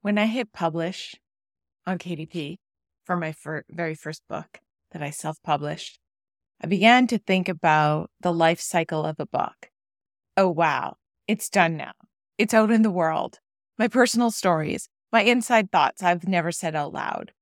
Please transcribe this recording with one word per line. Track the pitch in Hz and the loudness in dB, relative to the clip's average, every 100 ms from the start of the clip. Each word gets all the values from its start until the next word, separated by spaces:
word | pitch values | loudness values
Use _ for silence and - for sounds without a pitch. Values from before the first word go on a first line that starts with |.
When | 208 208 | 0 0
I | 220 | 0
hit | 240 226 | -2 -6
publish | - 170 165 165 190 - - _ _ _ _ _ _ - | -4 -4 -2 -4 -6 -14 -18 _ _ _ _ _ _ -8
on | 180 | -6
K | 180 160 | -6 -10
D | 156 | -8
P | 175 147 180 _ _ _ _ - | -8 -10 -12 _ _ _ _ -6
for | 175 | -4
my | 160 | -4
fir-, | 156 151 156 - | -8 -10 -10 -10
very | 160 165 160 | -8 -8 -6
first | 156 160 _ | -12 -14 _
book | - - - _ _ _ | -12 -12 -20 _ _ _
that | 170 | -10
I | 147 | -10
self-published, | 151 156 151 - 147 147 156 - - _ _ _ _ _ _ | -8 -10 -10 -4 -4 -2 -10 -12 -18 _ _ _ _ _ _
I | - | -2
began | 190 214 247 254 | 2 6 6 4
to | 233 | -2
think | - 190 180 | 0 0 0
about | 170 165 156 151 151 165 _ | 0 2 4 2 0 -4 _
the | 180 | -2
life | 170 165 170 | 2 2 2
cycle | - 180 165 156 156 | -2 -2 0 -2 -4
of | 156 | -6
a | 147 | -6
book. | - - - - _ _ _ _ _ _ - | -4 -4 -6 -20 _ _ _ _ _ _ 2
Oh, | 190 | 2
wow. | 160 165 135 78 - _ _ - | 4 2 0 -4 -12 _ _ -4
It's | 220 - | -4 0
done | 196 170 160 | 2 2 0
now. | - - _ _ _ - | -10 -16 _ _ _ -2
It's | 214 | 2
out | 226 220 | 4 4
in | 226 | 4
the | 220 | 4
world. | 180 160 160 - _ _ _ _ - | 2 0 -2 -6 _ _ _ _ -2
My | 226 | 0
personal | 254 247 233 233 | 4 4 4 0
stories, | - 190 165 151 - - _ _ | 0 0 0 -2 -6 -10 _ _
my | 226 | 2
inside | 214 247 - 233 196 | 4 2 4 2 4
thoughts | 180 147 - | 2 2 2
I've | 180 175 175 | 0 0 0
never | 185 165 | 0 0
said | 170 170 156 | -4 -4 -4
out | 143 | -6
loud. | - - - - _ | -6 -6 -6 -10 _